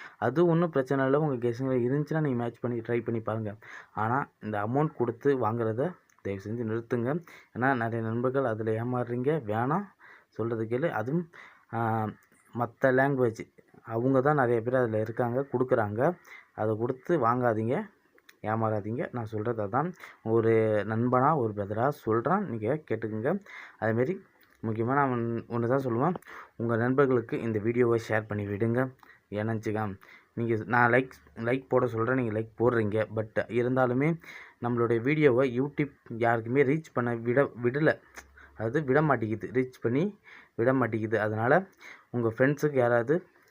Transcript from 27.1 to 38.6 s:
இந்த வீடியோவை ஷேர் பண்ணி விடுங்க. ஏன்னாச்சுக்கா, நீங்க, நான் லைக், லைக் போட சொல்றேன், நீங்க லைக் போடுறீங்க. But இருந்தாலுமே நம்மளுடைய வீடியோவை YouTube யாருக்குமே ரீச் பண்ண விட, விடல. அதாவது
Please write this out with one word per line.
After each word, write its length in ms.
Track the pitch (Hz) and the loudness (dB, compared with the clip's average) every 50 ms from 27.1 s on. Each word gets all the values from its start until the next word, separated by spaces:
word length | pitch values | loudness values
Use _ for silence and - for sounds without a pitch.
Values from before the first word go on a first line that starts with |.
| 131 123 110 - - 147 | 4 2 0 -2 -4 -4
இந்த 180 | - 117 110 107 | -2 -2 -2 -2
வீடியோவை 420 | 98 110 120 120 123 117 117 113 113 - | -2 0 2 2 4 4 2 0 0 0
ஷேர் 180 | 110 110 107 110 | -2 -2 -2 -2
பண்ணி 200 | 104 104 104 101 | -4 -4 -4 -4
விடுங்க. 460 | 101 98 110 113 117 123 131 131 131 _ - - - _ _ _ | -4 -2 0 0 0 0 -2 -4 -6 _ -20 -20 -20 _ _ _
ஏன்னாச்சுக்கா, 640 | - 104 107 110 113 110 107 110 104 107 110 104 95 98 _ - - - _ _ _ | -6 -4 -4 -2 -4 -4 -4 -4 -4 -4 -4 -6 -8 -10 _ -20 -20 -20 _ _ _
நீங்க, 300 | - 117 113 117 107 107 | -6 -4 -2 -2 -2 -2
நான் 260 | 85 117 120 120 120 | 0 4 4 6 6
லைக், 200 | 117 127 135 - - - - - - | 6 4 4 2 -4 -18 -20 -20 -14
லைக் 300 | - 117 117 123 135 135 - | -6 -4 -2 -2 -2 0 0
போட 200 | - 127 123 123 | 2 2 2 2
சொல்றேன், 280 | 113 113 113 113 131 | 0 0 0 0 0
நீங்க 240 | 135 127 113 104 110 | 0 0 -2 -2 -4
லைக் 120 | 113 113 - - | -4 -6 -4 0
போடுறீங்க. 500 | 113 123 123 117 110 104 98 110 107 - 107 | 2 2 4 4 2 2 0 0 -2 -2 -2
But 160 | 110 110 107 - - 98 - | -4 -4 -4 -2 -4 -4 -2
இருந்தாலுமே 720 | 104 117 120 123 127 131 127 123 123 127 139 156 170 165 - - - - - - - _ | 0 -2 0 0 2 2 2 2 2 2 2 2 0 -2 -6 -14 -20 -20 -20 -20 -12 _
நம்மளுடைய 400 | - 120 123 117 117 113 117 113 | -4 -2 0 0 2 2 2 0
வீடியோவை 600 | 110 131 151 156 151 143 120 120 139 135 117 120 | 0 0 2 4 6 6 6 6 2 2 0 0
YouTube 300 | 135 147 143 - 151 143 - _ - - | -2 -2 -2 -4 -4 -4 -6 _ -16 -12
யாருக்குமே 540 | 123 113 117 117 117 117 110 117 123 139 143 | -6 -2 0 2 2 2 0 0 2 2 4
ரீச் 300 | 123 143 160 160 - - | 4 2 0 -2 -4 -4
பண்ண 220 | - 120 120 120 | -2 -2 -2 -2
விட, 280 | 117 113 120 120 127 143 | -4 -2 0 0 2 0
விடல. 560 | - - 107 120 120 123 143 160 147 120 - - - - - - _ _ - - - _ | 0 -2 -4 -2 -2 0 2 2 2 2 0 -4 -20 -20 -20 -20 _ _ -20 -20 -18 _
அதாவது 300 | - | -6